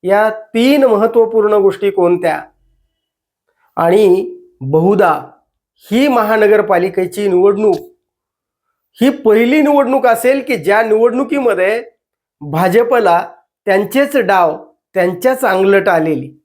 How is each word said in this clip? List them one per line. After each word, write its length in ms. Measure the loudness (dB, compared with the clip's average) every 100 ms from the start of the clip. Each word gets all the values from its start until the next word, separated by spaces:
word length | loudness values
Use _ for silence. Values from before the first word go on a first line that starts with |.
या 240 | 0 0 0 -4 -8
तीन 300 | -2 2 2
महत्त्वपूर्ण 680 | 2 2 0 0 0 0 0
गोष्टी 360 | 2 0 0 -4
कोणत्या 500 | 0 0 0 -2 -6 -12 _ _ _ _ _ _ _ _ _ _ _ _ -4
आणि 640 | 0 2 2 2 -2 -14 _ _
बहुधा 500 | -2 0 0 2 0 0 -8 _ _ _ _ _ -4
ही 200 | 0 0
महानगरपालिकेची 1200 | 0 0 2 4 2 2 -2 -2 -4 -6 -4 -2
निवडणूक 480 | 2 2 2 0 -2 -6 _ _ _ _ _ _ _ _ _ _ _
ही 120 | -2 0
पहिली 420 | 0 2 2 2
निवडणूक 440 | 2 2 0 0 0
असेल 360 | 0 0 -2 -4
की 100 | -4
ज्या 260 | 0 0
निवडणुकीमध्ये 1000 | 2 2 0 0 -4 -2 -2 0 -2 -2 -8 _ _ _ _ _
भाजपला 800 | -8 -2 2 2 2 0 2 0 -2 -16 _ _ -2
त्यांचेच 500 | -2 0 -2 -2 -2
डाव, 400 | 0 0 0 -2 -14 _ _
त्यांच्याच 500 | -4 -4 -2 -4 -2
अंगलट 440 | -2 0 2 2 2
आलेली 400 | 0 -2 -4 -8 -18